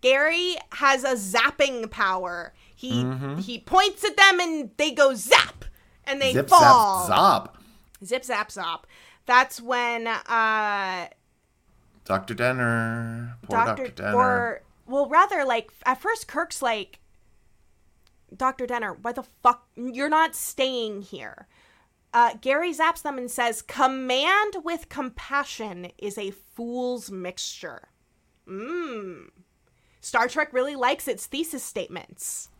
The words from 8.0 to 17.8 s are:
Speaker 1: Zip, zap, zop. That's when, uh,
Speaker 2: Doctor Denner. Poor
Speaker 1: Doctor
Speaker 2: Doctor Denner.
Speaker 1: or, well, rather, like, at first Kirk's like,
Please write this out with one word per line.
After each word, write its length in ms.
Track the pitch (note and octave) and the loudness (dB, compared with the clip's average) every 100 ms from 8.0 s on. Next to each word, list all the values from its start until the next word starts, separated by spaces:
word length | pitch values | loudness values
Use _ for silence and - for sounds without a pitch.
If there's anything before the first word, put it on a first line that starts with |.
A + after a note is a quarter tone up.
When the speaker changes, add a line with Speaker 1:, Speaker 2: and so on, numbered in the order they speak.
Speaker 1:
Zip, 200 | F#3+ B3+ | -8 -6
zap, 240 | B3+ A3 G#3+ | -4 -4 -4
zop. 300 | G3+ E3+ E3 _ - - _ - | -8 -8 -8 _ -20 -20 _ 4
That's 320 | B3 C4 - | 6 6 -2
when, 460 | A#3 B3 A#3+ A#3 A3+ | -4 -2 -2 -2 -4
uh, 1040 | A3+ - A#3 A3 A3 G#3+ G3+ F#3+ F#3 E3+ - _ _ _ _ _ _ _ _ | -6 -2 0 2 2 0 -2 -4 -6 -8 -14 _ _ _ _ _ _ _ _
Speaker 2:
Doctor 300 | - G2 G2 | -4 -4 -4
Denner. 1000 | A2+ B2 B2+ A#2+ A#2 A2+ A#2 A#2 A2+ A#2+ A#2+ | -2 0 0 0 0 -2 -4 -8 -8 -12 -14
Poor 140 | - A#3 | -4 0
Speaker 1:
Doctor 200 | A#3 A3 | 0 0
Speaker 2:
Doctor 180 | B3+ - | -6 -6
Denner. 140 | G3+ A#3+ | 0 2
Speaker 1:
or, 460 | B3+ B3 A#3 - _ _ - | 4 2 -2 -6 _ _ -6
well, 200 | C4+ C4+ | -2 2
rather, 360 | D4+ G4 F#4+ | 4 4 2
like, 260 | C4+ A#3 A3+ _ | 0 -2 -4 _
at 160 | - C4 | -4 -2
first 260 | G#4 A4+ - | -2 -6 -6
Kirk's 360 | C#4 E4+ - | -6 -6 -4
like, 360 | B3+ A3 F#3+ - _ _ _ _ _ _ _ _ | -4 -4 -8 -16 _ _ _ _ _ _ _ _